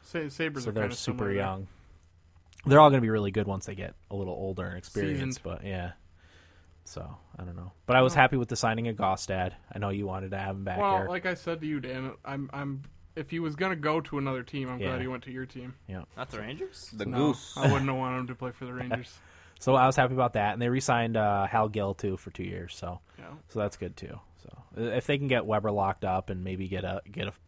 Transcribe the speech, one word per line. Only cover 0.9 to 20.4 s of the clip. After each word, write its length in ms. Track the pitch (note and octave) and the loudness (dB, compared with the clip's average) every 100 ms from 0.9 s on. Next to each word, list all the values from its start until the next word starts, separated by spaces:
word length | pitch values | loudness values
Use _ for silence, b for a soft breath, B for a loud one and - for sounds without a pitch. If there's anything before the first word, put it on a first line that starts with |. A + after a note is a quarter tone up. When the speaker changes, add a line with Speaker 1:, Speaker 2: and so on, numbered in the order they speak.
| - | -2
Speaker 2:
super 220 | - B2 | -4 -2
Speaker 1:
similar 100 | G#2 | 0
there. 20 | G2 | 0
Speaker 2:
young. 220 | F#2+ F#2+ F#2+ b b b - - - - - - - | 0 -4 -8 b b b -20 -20 -20 -20 -20 -6 8
They're 140 | C#3 | 12
all 100 | D3+ | 12
gonna 120 | C3+ | 10
be 80 | A2+ | 4
really 200 | A2 G2+ | 2 2
good 160 | G#2 G2+ | 2 0
once 200 | G2 - | -2 -6
they 100 | G2 | -8
get 180 | F2+ - - | -10 -12 -10
a 60 | G2+ | -6
little 180 | F#2 | -6
older 300 | - F#2+ F#2 F2+ | -4 -6 -4 -6
and 100 | F2+ | -8
experienced, 600 | - G#2 G2+ C#3 C3+ B2 | -8 -2 -2 0 -4 -6
Speaker 1:
Seasoned. 20 | |
Speaker 2:
but 200 | F2 F2 | -8 -8
yeah. 280 | G2+ F#2 F2 - - b b b b b b - - | -6 -4 -6 -10 -20 b b b b b b -20 -16
So, 300 | - - G2 - - | -12 -12 -14 -18 -14
I 60 | |
don't 120 | F2+ F2 | -12 -10
know. 160 | F2+ - - | -14 -12 4
But 100 | B2+ | 6
I 60 | |
was 120 | B2+ | 8
Speaker 1:
Well 80 | D3 | 8
Speaker 2:
happy 140 | C3 C3+ | 6 6
with 120 | A#2+ | 0
the 60 | A#2 | 0
signing 320 | A#2 A2+ A#2 | 0 0 -2
of 80 | G#2+ | 0
Gaustad. 560 | G2 F#2+ - F#2+ F#2 - - | 0 0 -2 -2 -2 -4 -14
I 60 | - | -4
know 100 | G2+ | -2
you 180 | G2+ G2 | -2 -4
wanted 260 | F#2+ F#2+ | -6 -6
to 60 | G2 | -6
have 160 | G2 | -6
him 100 | G2 | -6
back, 140 | F#2+ C#3 | -4 0
Speaker 1:
Well, 180 | G3+ F#3+ | 2 2
Speaker 2:
Eric. 120 | F#3+ | 0
Speaker 1:
like 160 | F3+ F3+ | -2 -4
I 60 | |
said 280 | F3 - E3 | -4 -6 -6
to 40 | D#3 | -4
you, 140 | D3 | -4
Dan, 320 | B2+ C3 C3 - - | -4 -6 -8 -10 -10
I'm, 240 | C#3 C3+ | -8 -8
I'm, 300 | C3+ C#3+ C3+ C#3 - - - | -8 -6 -6 -10 -20 -16 -12
if 140 | C#3+ | -8
he 80 | E3 | -4
was 160 | D#3+ D3 | -4 -2
gonna 200 | F#3+ E3+ | -2 0
go 240 | D3+ D#3+ | 0 0
to 160 | C#3+ C#3+ | 0 -4
another 240 | C#3 C3 | -2 -4
team, 260 | A#2+ C#3+ C3 | -6 -6 -6
I'm 100 | B2+ | -4
Speaker 2:
Yeah. 80 | - | -2
Speaker 1:
glad 120 | B2+ | -2
he 40 | B2+ | -4
went 160 | B2+ | -6
to 60 | C3 | -8
your 160 | B2+ C3 | -10 -10
team. 280 | B2+ B2+ C3+ - | -12 -14 -16 -10
Speaker 2:
Yeah. 160 | F#2 D#2+ - | -10 -10 -12
Speaker 3:
Not 140 | B2+ | -10
the 100 | A2+ | -8
Rangers? 500 | G#2 D3 F#4+ - - | -10 -8 -10 -12 -16
Speaker 4:
The 140 | A2 G#2 | -6 -2
Speaker 1:
No, 220 | B2 D3 | 2 2
Speaker 4:
Goose. 260 | B2+ - - | 0 -6 2
Speaker 1:
I 140 | C3+ | 4
wouldn't 160 | C#3 C3+ | 4 2
have 80 | C3 | -2
wanted 200 | C3 B2+ | -2 -4
him 60 | B2+ | -6
to 60 | |
play 160 | B2 B2+ | -8 -8
for 120 | A#2 B2+ | -8 -12
the 60 | |
Speaker 2:
<laughs> 0 | |
Speaker 1:
Rangers. 420 | B2 B2 A#2 A#2+ - B B B B | -8 -4 -4 -6 -18 B B B B
Speaker 2:
So 140 | - C3 | 4 6
I 100 | C3 | 6
was 100 | C3 | 6
happy 160 | B2+ | 2
about 200 | C3 B2 | 4 2
that, 180 | A2 | 4